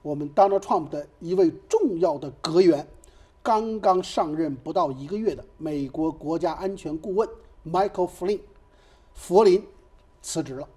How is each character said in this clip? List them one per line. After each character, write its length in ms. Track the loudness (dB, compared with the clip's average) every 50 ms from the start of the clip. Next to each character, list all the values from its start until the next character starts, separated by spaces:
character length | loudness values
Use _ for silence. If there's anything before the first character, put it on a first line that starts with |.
我 140 | _ -6 -6
们 180 | -6 -6 -2 4
Donald 280 | 4 4 6 4 0
Trump 260 | 0 0 -2 -2 0
的 180 | -4 -10 -12 -12 -14 _ _
一 140 | -6 -2 2
位 180 | 4 4 4 2 -2 -4
重 320 | _ 0 2 2 2 0 2
要 180 | 0 0 0
的 140 | -2 -8 -12 -12 -8
阁 220 | -8 2 4 6
员， 260 | 6 6 4 2 -2 -12 -20 -20 -20 -20 _ -20 -20 _ _ _
刚 360 | _ 0 0 2 0 -2 -6
刚 240 | 0 2 2 2 2
上 320 | 0 -2 -4 -2 -2 -2 -2
任 220 | -2 -2 -4 -4
不 160 | -8 -8 -4
到 180 | -2 0 0 0
一 160 | -2 -8 -10
个 120 | -8 -6
月 180 | -2 -2 -2 -4
的 80 | -4 -14 -20 -18
美 320 | _ -8 -6 -4 -4 -6 -6
国 200 | -4 -2 -2 -2
国 300 | -4 -6 -6 -6 -4 -2
家 140 | -2 -4 -4
安 240 | -4 -6 -6 -6
全 200 | -6 -10 -10 -10
顾 160 | -8 -8 -4 -2
问 140 | -2 -2 -2 -6 -18 -20 -20 -20 -18 -12 -4
Michael 380 | 0 0 0 0 0 -2 -4 -4
Flynn， 300 | -4 -6 -4 -4 -4 -4 -6 -18 -20 _ _ _ _ _ _ _ _ _ _ _
佛 320 | _ -20 -8 4 4 6 8
林 180 | 8 6 4 2 -6 -20 -20 _ _ _ _ _ _ _ _
辞 200 | -14 -8 -6 -6
职 120 | -6 -6 -10
了。 120 | -12 -14 -14 -18